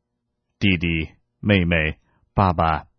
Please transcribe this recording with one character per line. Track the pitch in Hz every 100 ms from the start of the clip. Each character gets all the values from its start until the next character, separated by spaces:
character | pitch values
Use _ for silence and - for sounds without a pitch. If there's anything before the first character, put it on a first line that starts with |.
| _ _ _ _ _ -
弟 | 104 90
弟、 | 85 82 78 - _ _
妹 | - 98 85
妹、 | 82 78 - _ _ _ -
爸 | 95
爸 | 85 82 78 -